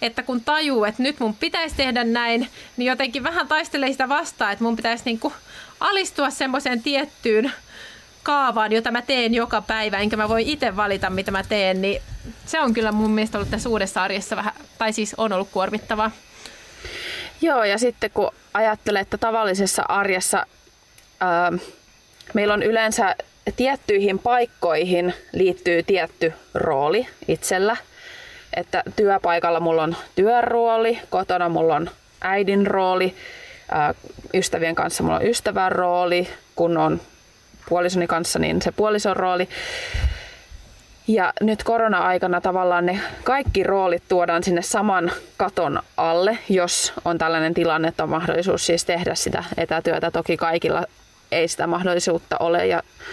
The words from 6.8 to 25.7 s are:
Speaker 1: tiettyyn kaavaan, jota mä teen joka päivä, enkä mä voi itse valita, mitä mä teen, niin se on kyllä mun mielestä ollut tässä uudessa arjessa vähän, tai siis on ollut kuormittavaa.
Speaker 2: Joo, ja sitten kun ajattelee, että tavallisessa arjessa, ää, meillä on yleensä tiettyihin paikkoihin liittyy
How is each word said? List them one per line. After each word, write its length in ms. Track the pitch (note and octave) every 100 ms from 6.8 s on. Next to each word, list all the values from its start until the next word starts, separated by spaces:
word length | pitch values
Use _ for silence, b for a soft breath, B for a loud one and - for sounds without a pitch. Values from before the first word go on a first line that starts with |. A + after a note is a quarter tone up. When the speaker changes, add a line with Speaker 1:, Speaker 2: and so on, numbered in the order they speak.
Speaker 1:
tiettyyn 680 | C#4+ C#4 D4 - A#3+ G#3+ C4 B B B B B B B
kaavaan, 500 | - D4 C4 A3+ G#3+
jota 180 | A3 A#3+
mä 120 | A#3
teen 320 | - C4 A3+
joka 280 | A3+ A#3 A3
päivä, 360 | G#3 A3 G#3+ G3
enkä 180 | G#3 G#3+
mä 120 | G#3+
voi 220 | A3+ A#3
itse 240 | D4+ A#3+ F#3+
valita, 340 | G#3 F#3+ F#3+
mitä 200 | F#3+ G3
mä 120 | F#3+ F#3+
teen, 340 | G#3+ F#3+ F#3+
niin 200 | F#3+ G3+ - - - - -
se 140 | D#4+
on 140 | C4+
kyllä 180 | A3+ A3
mun 180 | G#3+ G#3+
mielestä 280 | G#3+ A3 G#3
ollut 120 | G3
tässä 180 | G#3+ A#3+
uudessa 340 | A3 F#3+ G3
arjessa 340 | F#3+ G3+ - G3+
vähän, 160 | G3+ - - -
tai 140 | A3
siis 220 | G#3+ G#3 -
on 160 | A3
ollut 160 | F#3 G3
kuormittavaa. 580 | F#3+ F#3+ G#3+ - G#3+ A3 - - B B B B B B B B B B B
Speaker 2:
Joo, 240 | E4 C4+
ja 140 | G#3 G3+
sitten 320 | B3 - A3
kun 200 | - G3+ - -
ajattelee, 480 | G3+ A3 G#3+ - G3+
että 160 | G3 G#3
tavallisessa 640 | A3+ A3+ G#3+ F#3 F#3+ - -
arjessa, 580 | F#3+ G3 F#3 - G3 - - _ _ _ - - -
ää, 320 | F#3 E3+ F3 F3 B B B - _ - -
meillä 200 | A3 G#3
on 80 | G#3
yleensä 540 | G#3 A3+ A3 A3 G3 - - _ - -
tiettyihin 640 | B3+ C4+ - G3+ G3+ F#3+
paikkoihin 960 | A#3+ B3 A#3+ - F3 D#3 F3+ F3 F3+ F3 -
liittyy 500 | - F#3 F3+ F3+